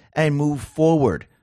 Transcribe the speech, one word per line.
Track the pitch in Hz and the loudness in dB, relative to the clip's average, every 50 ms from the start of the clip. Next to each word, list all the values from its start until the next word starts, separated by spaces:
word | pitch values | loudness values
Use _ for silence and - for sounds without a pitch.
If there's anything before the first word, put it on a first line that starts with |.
| _ _ _ | _ _ _
and | - 160 151 143 | -2 -2 -2 0
move | 143 147 147 147 135 | -2 -2 -4 -4 -6
forward. | - - - - 156 165 165 156 139 110 80 - - _ _ _ | -10 -12 -2 0 2 2 4 4 2 0 0 -2 -8 _ _ _